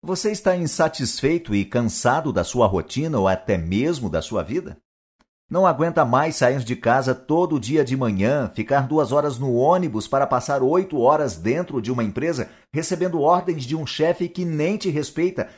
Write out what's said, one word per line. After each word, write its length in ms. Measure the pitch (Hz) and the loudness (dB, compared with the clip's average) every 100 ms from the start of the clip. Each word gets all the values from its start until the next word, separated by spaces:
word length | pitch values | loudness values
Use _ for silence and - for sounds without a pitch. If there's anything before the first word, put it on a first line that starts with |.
| 160 | -4
Você 220 | 185 214 | -2 -2
está 240 | 208 196 180 | 0 0 0
insatisfeito 960 | 165 - 160 - 127 - 135 170 170 | 0 2 0 0 -4 0 0 0 0
e 100 | 104 | -2
cansado 680 | 95 120 117 - 123 139 151 | 0 0 -2 0 0 2 0
da 100 | 92 | -2
sua 240 | 87 127 110 | -2 2 2
rotina 500 | 95 - - 160 139 | 2 -2 -4 -2 2
ou 120 | 95 | 2
até 280 | 92 - 98 | 0 0 -2
mesmo 540 | 82 98 143 165 110 | 0 0 0 -2 -2
da 100 | 80 | -4
sua 220 | - 107 | -4 -6
vida? 340 | 80 143 180 - _ _ _ _ _ _ _ | -4 -6 -8 -18 _ _ _ _ _ _ _
Não 160 | 170 | 2
aguenta 400 | 190 127 170 165 | 2 2 0 2
mais 300 | 135 123 156 | 2 2 0
sair 300 | 151 127 135 | 2 2 2
de 100 | 113 | -2
casa 400 | 120 113 127 131 | -2 2 2 2
todo 460 | 127 - 156 175 151 | -2 0 0 2 0
dia 240 | 104 151 | 0 0
de 120 | 131 135 | 2 0
manhã, 540 | 127 98 104 143 123 | 0 2 2 2 -2
ficar 360 | - 113 139 131 | -6 0 0 2
duas 240 | 151 131 | 0 2
horas 260 | 139 147 120 | 2 0 -2
no 160 | 135 | -2
ônibus 540 | 120 139 180 175 107 104 | 2 4 2 2 -4 -2
para 180 | 135 139 | 0 2
passar 380 | 127 120 139 | 0 0 0
oito 340 | 131 170 190 147 | 2 2 0 2
horas 380 | 120 156 139 82 | 4 4 2 -2
dentro 440 | 90 139 175 135 | -2 -2 -2 -4
de 120 | 107 | -4
uma 100 | 123 | -2
empresa, 480 | 110 98 151 147 - - _ | -2 -2 -4 -4 -6 -10 _
recebendo 460 | 143 165 175 180 170 | -6 -4 -2 -2 0
ordens 420 | 147 180 175 160 | 2 2 2 -4
de 140 | 123 160 | -4 -6
um 100 | 147 | -6
chefe 420 | - 156 170 175 | -2 0 0 -4
que 160 | 175 | -4
nem 320 | 175 156 156 214 | -4 0 -2 -2
te 140 | 196 | -2
respeita 580 | 151 139 - 175 185 - | -4 -4 -2 -2 -2 -8